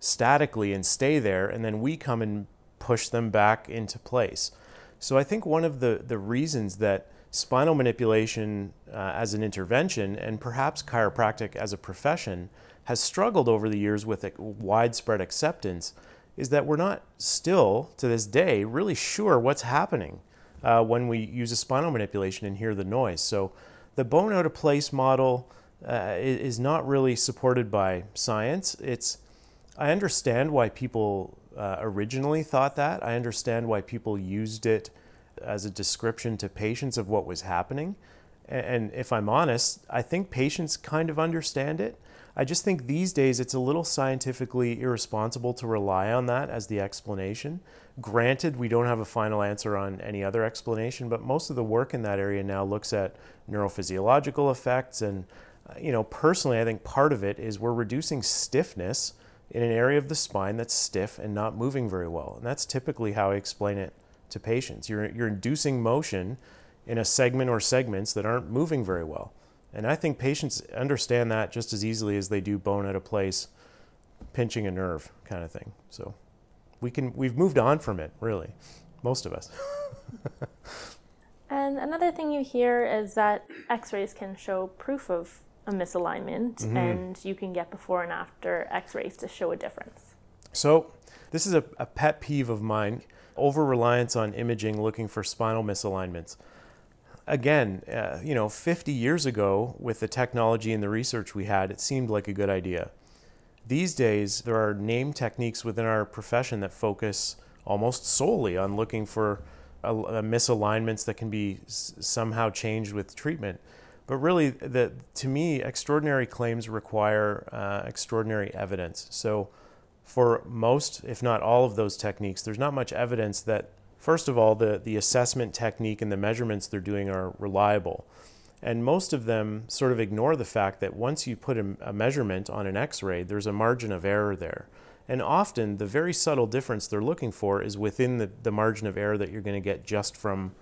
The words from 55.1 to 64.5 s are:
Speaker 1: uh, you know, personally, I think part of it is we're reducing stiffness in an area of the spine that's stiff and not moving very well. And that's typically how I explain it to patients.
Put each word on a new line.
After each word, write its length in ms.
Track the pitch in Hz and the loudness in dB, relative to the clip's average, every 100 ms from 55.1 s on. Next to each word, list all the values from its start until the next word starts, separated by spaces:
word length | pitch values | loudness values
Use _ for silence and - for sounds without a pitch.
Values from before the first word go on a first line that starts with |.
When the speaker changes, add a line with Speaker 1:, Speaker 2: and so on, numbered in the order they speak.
| 98 90 - - - - | -4 -10 -18 -20 -20 -20
Speaker 1:
uh, 60 | - | -8
you 120 | 165 | -2
know, 120 | 117 | 0
personally, 560 | 110 - 156 180 143 117 | 0 2 4 4 2 2
I 40 | |
think 200 | 117 110 | 2 -2
part 280 | - - 147 | -2 4 4
of 100 | 131 | 4
it 140 | 98 104 | 0 -4
is 200 | 110 101 | -4 -4
we're 140 | 113 | -2
reducing 500 | 120 113 123 156 143 | 0 0 -2 -2 -2
stiffness 920 | 110 - - 127 - - 90 131 - - - - - | 0 0 0 0 0 -2 -4 -2 -4 -6 -20 -20 -8
in 120 | - | 0
an 100 | 117 | 2
area 260 | 113 127 143 | 4 4 4
of 100 | 139 | 2
the 60 | |
spine 420 | 151 - 101 95 113 | -2 -2 -2 -2 -2
that's 180 | 117 | -2
stiff 440 | - - 101 101 - | 0 0 0 -4 -4
and 160 | 107 | -6
not 220 | 104 110 104 | -2 -2 -2
moving 320 | 120 135 117 | -2 -2 -2
very 200 | 92 85 | -2 -4
well. 260 | 82 69 50 | -4 -8 -8
And 100 | 117 | -6
that's 180 | 139 | -4
typically 480 | - 135 127 143 110 | -4 -4 -4 -4 -2
how 180 | 104 98 | 2 2
I 60 | 101 | 2
explain 420 | - - 101 101 | -2 -2 -2 -2
it 140 | 95 - - - - | -4 -10 -20 -20 -14
to 100 | - | -10
patients. 480 | - | -2